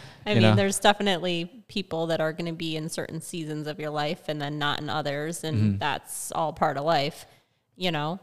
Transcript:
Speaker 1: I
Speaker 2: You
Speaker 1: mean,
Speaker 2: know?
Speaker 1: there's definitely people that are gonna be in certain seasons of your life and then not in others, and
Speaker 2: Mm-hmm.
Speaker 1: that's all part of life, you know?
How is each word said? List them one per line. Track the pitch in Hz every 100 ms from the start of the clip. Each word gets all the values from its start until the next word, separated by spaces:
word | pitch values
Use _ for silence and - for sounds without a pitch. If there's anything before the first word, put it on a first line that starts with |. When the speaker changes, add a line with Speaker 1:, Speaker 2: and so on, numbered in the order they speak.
| - - 208
Speaker 1:
I |
Speaker 2:
You | 214
Speaker 1:
mean, | 110
Speaker 2:
know? | 208
Speaker 1:
there's | 196 196
definitely | 208 208 202 175 180 170 175 240 -
people | 208 185 165 165
that | 160
are | 156
gonna | 160 170
be | 165 165 156
in | 160
certain | - - 160
seasons | - 175 151 151 151
of | 151
your | 151
life | 147 147 - -
and | 151
then | 143 147
not | 147 -
in | 151
others, | 156 143 143 156 175
and | 160 117
Speaker 2:
Mm-hmm. | 107 98
Speaker 1:
that's | 147 - - - -
all | - 156
part | 160 165 139
of |
life, | 151 156 143 - - _ _ _ _ -
you | 180
know? | 156 151 190